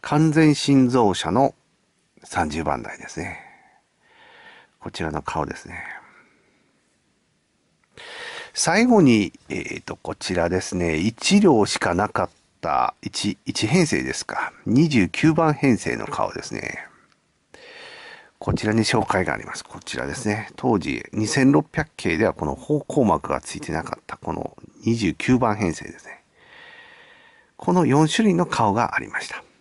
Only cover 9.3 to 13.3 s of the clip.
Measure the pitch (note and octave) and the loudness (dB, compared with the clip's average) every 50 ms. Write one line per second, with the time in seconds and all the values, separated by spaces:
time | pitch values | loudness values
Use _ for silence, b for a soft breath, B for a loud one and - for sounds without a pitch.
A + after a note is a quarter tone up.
9.3 | - - _ _ - F2+ - - - - - - - _ _ - E2+ _ - - | -4 -14 _ _ -8 -8 -6 -8 -10 -10 -10 -12 -14 _ _ -10 -10 _ -6 -4
10.3 | F#2 F2 E2 E2+ F2+ F#2 - - - F2+ F2 E2+ D#2+ D#2 F2 A2+ A#2 - - - | -2 0 0 0 0 -2 -4 -4 -4 -2 -2 0 0 0 -2 -2 -4 -4 0 2
11.3 | G3 G3+ G#3+ F3+ C3+ G#2+ G2+ - - - - G#2 F2 F2+ G#2 G#2 - - F#2 - | 4 6 6 6 6 4 4 2 0 -4 -2 -2 0 0 0 -2 -2 -4 -4 -4
12.3 | _ _ _ _ _ _ - E2 C#2+ B1+ B1 - - _ - - - - - G#2 | _ _ _ _ _ _ -4 -2 0 0 0 -2 -4 _ -14 -10 -8 -4 -4 -4